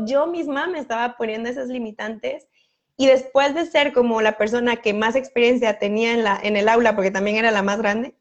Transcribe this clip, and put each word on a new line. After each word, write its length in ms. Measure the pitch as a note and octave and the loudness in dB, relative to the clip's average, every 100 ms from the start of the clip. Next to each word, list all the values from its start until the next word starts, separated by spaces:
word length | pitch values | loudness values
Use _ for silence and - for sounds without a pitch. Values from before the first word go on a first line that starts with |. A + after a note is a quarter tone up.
| A3 | -2
yo 220 | C#4 D#4+ | 0 0
misma 400 | F4 D4 C#4 E4+ | -2 -4 -4 -4
me 120 | E4 | -6
estaba 380 | B3+ A3+ A#3+ A#3+ | -4 -4 -4 -4
poniendo 320 | A3+ A3 A#3 | -6 -6 -6
esas 180 | B3+ B3 | -6 -8
limitantes, 800 | B3+ A3+ G#3+ G#3+ A3 B3+ D4 _ _ _ _ _ - | -8 -8 -10 -12 -8 -8 -10 _ _ _ _ _ 2
y 100 | C4+ | 4
después 460 | C4 C4 C4+ C#4 D4+ | 4 4 2 2 0
de 100 | E4+ | 0
ser 280 | D4+ C#4+ | 2 2
como 280 | B3 A#3+ A3 | 2 2 2
la 160 | G#3+ G#3+ | 0 0
persona 400 | G#3+ A#3+ A#3+ A#3 | -2 0 0 0
que 160 | A3 | -2
más 220 | G#3 A3 C4 | 0 0 -2
experiencia 640 | C4 A#3+ A#3+ B3 A3+ G#3 | -2 2 2 4 0 0
tenía 340 | G3+ G#3+ A3+ | -2 0 0
en 100 | A#3 | 0
la, 160 | G#3+ G3 | 0 0
en 140 | G#3 G#3 | -2 0
el 120 | G#3 | 4
aula, 260 | A#3 A3+ G#3+ | 4 4 2
porque 160 | F#3+ | 0
también 260 | G3 G3+ G#3+ | 0 -2 0
era 140 | A3+ | 2
la 100 | G#3 | 2
más 160 | G3 G#3 | 0 0
grande 360 | G#3 G#3+ C4+ - | 0 -2 -4 -10